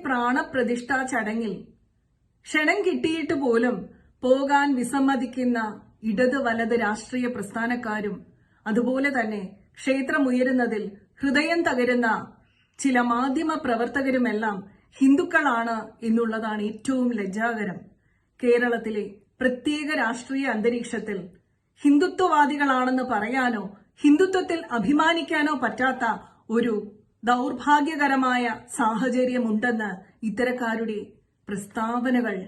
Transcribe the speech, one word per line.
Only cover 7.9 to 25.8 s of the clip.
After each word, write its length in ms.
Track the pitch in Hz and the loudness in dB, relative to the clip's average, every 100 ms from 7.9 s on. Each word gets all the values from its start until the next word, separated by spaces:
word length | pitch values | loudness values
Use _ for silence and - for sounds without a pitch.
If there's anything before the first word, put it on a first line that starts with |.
| 214 208 180 - _ _ _ 214 | -4 -6 -8 -14 _ _ _ -2
അതുപോലെ 460 | 214 240 262 277 254 | 0 2 0 0 0
തന്നെ 260 | 214 208 190 - _ - | -2 -6 -10 -16 _ -8
ക്ഷേത്രം 440 | 269 269 269 311 262 | -2 0 0 0 2
ഉയരുന്നതിൽ 560 | 247 254 254 233 214 190 - _ - | 2 2 2 0 -2 -6 -12 _ -4
ഹൃദയം 460 | 277 277 320 339 | 0 2 2 0
തകരുന്ന 440 | 330 254 240 240 233 190 - - _ _ _ - | 0 2 2 2 0 -2 -6 -20 _ _ _ -4
ചില 200 | 277 247 240 | 0 2 2
മാധ്യമ 360 | 240 269 262 320 311 | 0 0 0 -2 -2
പ്രവർത്തകരുമെല്ലാം 920 | 247 226 240 277 262 254 226 208 220 190 - - _ - | -2 0 0 0 0 2 2 0 -2 -4 -10 -20 _ 2
ഹിന്ദുക്കളാണ് 840 | 269 277 - 320 285 233 233 226 - - | 6 6 4 2 2 0 -2 -4 -8 -8
എന്നുള്ളതാണ് 600 | 226 233 226 220 220 214 214 | 0 2 2 -2 -4 -4 -6
ഏറ്റവും 400 | - - 262 247 214 | -6 -2 0 0 -2
ലജ്ജാകരം. 600 | 190 202 233 220 190 - - _ _ _ _ - | -4 -2 -2 -2 -6 -8 -16 _ _ _ _ -2
കേരളത്തിലെ 640 | 247 240 247 226 220 208 202 - _ - | 2 4 2 0 -2 -6 -6 -12 _ -2
പ്രത്യേക 480 | 254 247 302 302 294 311 | -2 0 -4 -4 -2 -2
രാഷ്ട്രീയ 500 | 226 247 - 269 269 | -2 -4 -6 -4 -2
അന്തരീക്ഷത്തിൽ 680 | 220 226 240 - 226 208 190 175 - _ _ _ _ | 0 0 -2 -6 -8 -6 -8 -10 -18 _ _ _ _
ഹിന്ദുത്വവാദികളാണെന്ന് 1200 | 294 285 359 370 370 302 285 294 277 254 254 262 247 | 4 6 4 2 2 4 4 2 2 2 2 0 0
പറയാനോ 520 | 220 220 262 247 214 190 - _ - | -2 -2 0 0 -2 -8 -14 _ 2
ഹിന്ദുത്വത്തിൽ 580 | 294 302 381 381 - 330 - 233 | 6 6 6 2 0 -4 -2 -2
അഭിമാനിക്കാനോ 760 | 190 294 320 330 311 311 302 269 | 2 4 4 2 0 0 0 0
പറ്റാത്ത 480 | 233 220 | -2 0